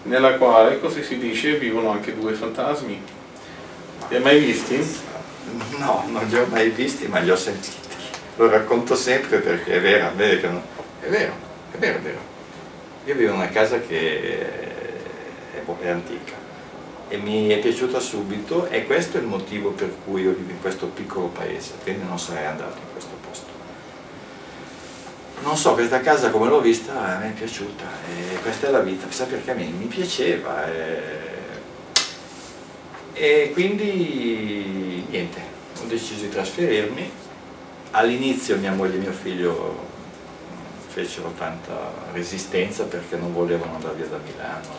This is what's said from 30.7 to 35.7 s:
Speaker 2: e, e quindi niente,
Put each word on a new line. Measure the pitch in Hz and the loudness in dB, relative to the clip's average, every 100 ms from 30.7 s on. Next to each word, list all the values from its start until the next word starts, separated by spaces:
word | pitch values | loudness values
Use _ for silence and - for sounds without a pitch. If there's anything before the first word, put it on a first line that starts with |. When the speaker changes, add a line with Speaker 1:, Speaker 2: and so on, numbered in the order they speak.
Speaker 2:
e, | 80 80 78 - 67 - 76 - - - - - - - - - - - - - - - - - | -4 -4 -4 -4 -8 -8 -10 -10 -12 -14 -16 0 0 0 -6 -14 -16 -16 -16 -16 -16 -16 -16 -12
e | - 151 151 139 | 4 8 8 6
quindi | 165 196 208 208 190 156 131 117 110 107 104 98 95 92 90 87 | 4 2 2 2 2 2 2 0 0 -2 -2 -2 -4 -4 -4 -4
niente, | 95 87 87 82 - - | -4 -4 -6 -12 -14 -14